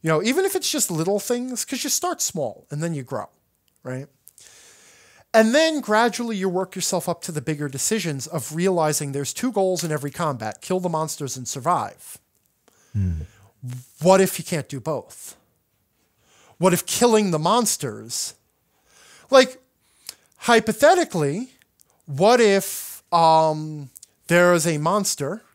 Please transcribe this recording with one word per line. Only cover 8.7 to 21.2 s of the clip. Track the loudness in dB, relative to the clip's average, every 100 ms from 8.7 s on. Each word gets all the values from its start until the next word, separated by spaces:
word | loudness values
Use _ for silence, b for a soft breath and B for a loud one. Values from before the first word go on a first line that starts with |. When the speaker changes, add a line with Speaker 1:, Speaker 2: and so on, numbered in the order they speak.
| 2 0 0 -4
Speaker 1:
there's | -6 -6
two | -4 -4
goals | 0 0 0
in | -2
every | -4 -6
combat, | -4 -4 -2 -8 -10
kill | -4 -4
the | -2
monsters | -2 -4 -6 -8 -8
and | -10
survive. | -6 -2 0 -2 -10 -20 -20 _ _ _ _ _ b b
Speaker 2:
Hmm. | -2 -2 -4 B B B _ -14 -14 -18 _
Speaker 1:
What | 4 4
if | 4 -2
you | -6
can't | -6 -6
do | -10
both? | -6 -8 -8 -20 -20 -20 _ _ _ _ _ _ _ _ b b b b
What | 2
if | 2 -2
killing | 0 4 4 2
the | 0
monsters, | 2 2 2 -4 -6 -10 -10 -8 -8 -12 _ _ _ b b b b b b
like, | 6 6 -2 _ _ _ B B B B _
hypothetically, | 4 4 4 4 4 4 2 -2